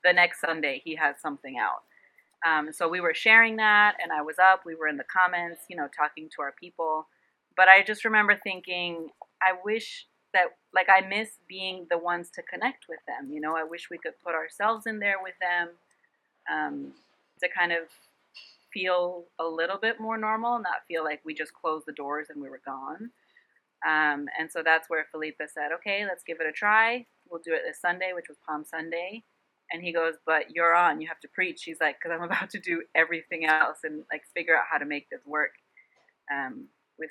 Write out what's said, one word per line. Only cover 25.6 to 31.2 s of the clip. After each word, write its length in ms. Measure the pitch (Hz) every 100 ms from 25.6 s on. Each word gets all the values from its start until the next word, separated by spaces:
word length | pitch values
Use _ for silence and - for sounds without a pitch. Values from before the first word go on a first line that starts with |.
| 147
"Okay, 340 | 165 208 202 208
let's 160 | 180
give 160 | - 165
it 60 | 156
a 60 |
try. 520 | 151 208 214 226 247 240 _ _
We'll 140 | 170
do 100 | 170
it 100 | 160 -
this 120 | -
Sunday," 320 | 175 180 185
which 140 | 180 165
was 100 | 147
Palm 260 | - 151
Sunday. 600 | 151 160 165 165 180 220 _ _ _ _ _
And 120 | 165
he 100 | 175
goes, 220 | 170 165 160
"But 280 | - 160 -
you're 200 | 160 170
on, 260 | 170 175 156
you 60 | 156
have 120 | 165